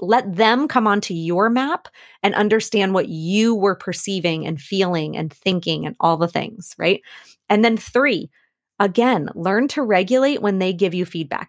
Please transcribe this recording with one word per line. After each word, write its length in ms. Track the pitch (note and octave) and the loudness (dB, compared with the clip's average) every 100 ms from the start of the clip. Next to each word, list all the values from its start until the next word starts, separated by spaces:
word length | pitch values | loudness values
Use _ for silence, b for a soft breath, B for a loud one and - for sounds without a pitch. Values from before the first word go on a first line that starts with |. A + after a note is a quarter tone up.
let 360 | F3+ G#3+ G3+ F3 | 0 2 2 2
them 320 | A3 A#3+ D4 | 2 2 2
come 180 | B3 G#3+ | 2 2
onto 260 | G3+ - | 0 -2
your 380 | E3+ E3 F3 A3 | -4 -2 2 2
map 380 | A#3+ C4+ F4+ - B B B | 2 -2 -4 -10 B B B
and 120 | G3+ | -2
understand 600 | - G#3 A3 - G#3 F#3+ | 0 2 2 0 0 2
what 140 | F#3+ E3 | 0 -2
you 460 | D#3+ E3 G3+ A3+ | -4 -2 2 2
were 200 | A3 G3 | 2 0
perceiving 720 | F3+ - F3 - F#3+ E3+ D#3+ D3+ | 0 -6 -6 -4 -2 -2 -2 -4
and 140 | D#3 | -8
feeling 560 | - G3 F#3 E3+ D3+ D3+ | -4 0 0 0 -2 -6
and 160 | D#3+ | -8
thinking 540 | - F#3+ F3+ E3+ D#3 D#3 | -6 -2 -2 -2 -4 -6
and 100 | - | -2
all 160 | E3 D#3+ | 0 2
the 120 | E3+ | 0
things, 460 | - - - - - | -2 -6 -10 -14 -4
right? 240 | E3 G3 B B B B - | -2 -2 B B B B 0
And 160 | G#3 | 2
then 140 | A#3 A3+ | 2 0
three, 520 | - A#3+ C#4+ F#3+ D3+ _ _ _ _ - | -2 0 2 0 -6 _ _ _ _ -2
again, 520 | G3+ F3+ B3 G#3+ D3 | 0 2 2 2 -2
learn 340 | - F3 G3+ C4+ | -4 0 0 0
to 120 | - | 0
regulate 600 | A#3+ F#3 F#3+ B3+ C4+ C#4+ | 2 2 2 2 2 0
when 160 | G#3 F#3+ | 0 0
they 160 | F#3 | 0
give 180 | F3 F#3+ | 0 0
you 140 | F3+ F3 | 0 -4
feedback 420 | E3+ D3+ - | -6 -6 -6